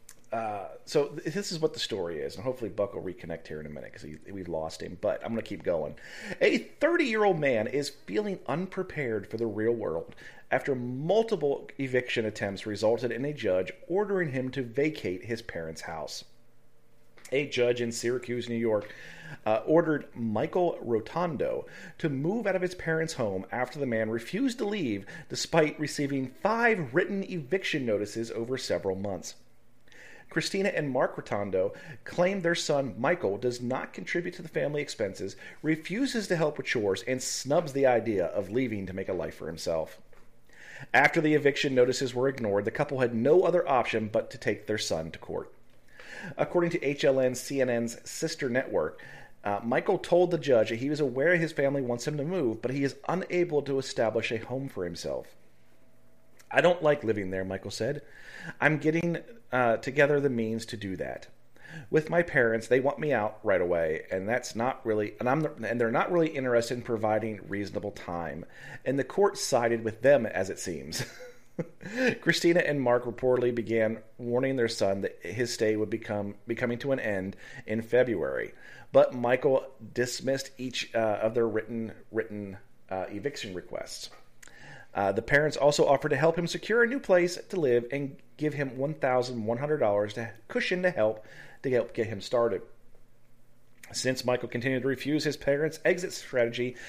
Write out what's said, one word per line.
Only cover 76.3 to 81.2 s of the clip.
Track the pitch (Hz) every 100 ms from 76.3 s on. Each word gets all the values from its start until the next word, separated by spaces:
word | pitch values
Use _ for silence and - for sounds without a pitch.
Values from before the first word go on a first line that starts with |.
| 101 -
be | 113
coming | 120 120
to | 139
an | 135
end | 113 98 95 98 - - -
in | 110
February, | 113 120 127 98 67 64 57 - - - -
but | 135 143
Michael | 131 120 127 143 131 - - 110
dismissed | 120 123 - 127 135 - -
each, | 127 120 - 117
uh, | 110 101